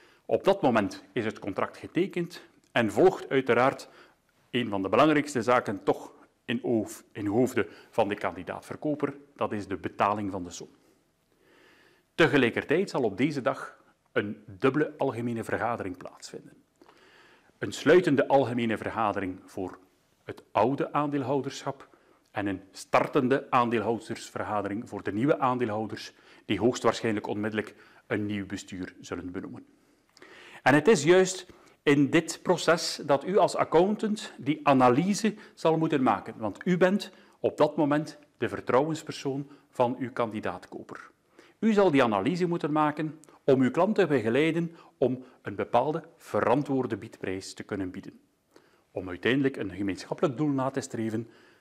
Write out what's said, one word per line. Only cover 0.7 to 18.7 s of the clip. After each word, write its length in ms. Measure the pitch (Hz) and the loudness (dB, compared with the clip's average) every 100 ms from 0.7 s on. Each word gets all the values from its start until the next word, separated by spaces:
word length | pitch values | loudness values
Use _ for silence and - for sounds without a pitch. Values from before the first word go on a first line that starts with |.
| 113 101 - - | 2 0 -4 -10
is 120 | - 110 | -6 -4
het 140 | 101 | -4
contract 380 | 98 95 110 - | -8 -6 -6 -6
getekend 640 | - - 190 180 170 - - _ _ | -8 -4 -2 -4 -8 -10 -20 _ _
en 200 | 127 113 | 0 0
volgt 380 | 98 180 185 - | 4 4 4 -2
uiteraard 600 | 139 131 117 131 - - - - _ _ _ _ | -2 2 4 4 0 -8 -20 -20 _ _ _ _
een 180 | 123 117 | -6 -4
van 120 | 101 | -4
de 80 | 95 | 0
belangrijkste 520 | 107 156 147 - 127 | 4 6 4 0 -2
zaken 420 | 110 123 113 98 | 2 2 2 -4
toch 300 | - - - - - _ - | -2 -2 -4 -20 -20 _ -8
in 140 | 117 | -6
hoofd-, 420 | - 117 95 - - | -2 -2 -2 -10 -18
in 140 | - 101 | -10 -4
hoofde 420 | 107 127 - 98 - - | 0 0 0 -4 -6 -8
van 180 | - 104 | -2 -2
de 80 | 104 | -2
kandidaat-verkoper, 1040 | 98 87 90 98 - - 151 143 143 143 - - | -6 -8 -10 -10 -12 -8 -6 -4 -4 -6 -14 -6
dat 160 | 110 | -4
is 160 | 107 95 | -4 -6
de 100 | 92 | -6
betaling 540 | 107 - 104 104 101 | -6 0 0 0 -4
van 120 | 95 | -8
de 60 | 90 | -10
som. 200 | - - _ _ _ _ _ _ _ _ _ _ _ _ _ _ - | -14 -18 _ _ _ _ _ _ _ _ _ _ _ _ _ _ 4
Tegelijkertijd 760 | 156 139 120 107 - 156 196 | 4 6 4 2 0 0 0
zal 140 | 160 | -2
op 140 | 117 95 | -2 0
deze 240 | 139 139 | -2 0
dag 420 | 127 - - - _ _ _ | -2 -4 -6 -18 _ _ _
een 320 | 127 104 110 - | -4 -4 -6 -16
dubbele 480 | 98 131 151 151 - | -2 0 2 0 -2
algemene 460 | 139 117 120 117 | -4 -4 -6 -6
vergadering 540 | 104 101 110 117 98 90 | -4 -2 -2 -4 -6 -10
plaatsvinden. 560 | - - - - - - _ _ _ _ _ _ _ _ _ - | -14 -18 -18 -18 -20 -20 _ _ _ _ _ _ _ _ _ -12
Een 140 | 104 | -10
sluitende 560 | - 135 175 175 135 - | -2 4 6 6 2 4
algemene 500 | 139 120 120 117 | 2 2 0 -2